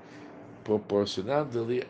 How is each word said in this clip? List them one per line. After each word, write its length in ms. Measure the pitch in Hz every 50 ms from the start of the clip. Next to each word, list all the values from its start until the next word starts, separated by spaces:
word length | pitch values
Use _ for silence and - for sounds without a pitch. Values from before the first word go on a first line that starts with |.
| - - - - - - - - - - - - -
proporcionando-lhe 1200 | 107 107 104 104 - 101 101 104 - - - 95 117 143 151 147 131 120 117 117 117 123 123 -